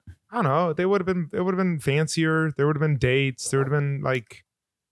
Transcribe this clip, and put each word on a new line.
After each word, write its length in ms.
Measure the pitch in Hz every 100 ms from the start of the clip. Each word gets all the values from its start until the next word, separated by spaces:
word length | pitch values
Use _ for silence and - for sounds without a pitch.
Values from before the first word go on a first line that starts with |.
| - - _
I 40 | 233
don't 100 | 160
know. 280 | 147 175
They 120 | 156 185
would 160 | 202
have 40 | 180
been, 240 | 180 160
it 80 | -
would 120 | 180
have 60 | 185
been 160 | 185 160
fancier. 720 | 143 143 156 - 160 160 160 143
There 100 | 143
would 80 | 151
have 60 |
been 160 | 156 139
dates. 520 | 123 131 135 127 -
There 100 | 135
would 120 | 135
have 80 | 147
been, 220 | 143 139
like, 420 | 139 131 110 - _ _ _ _ _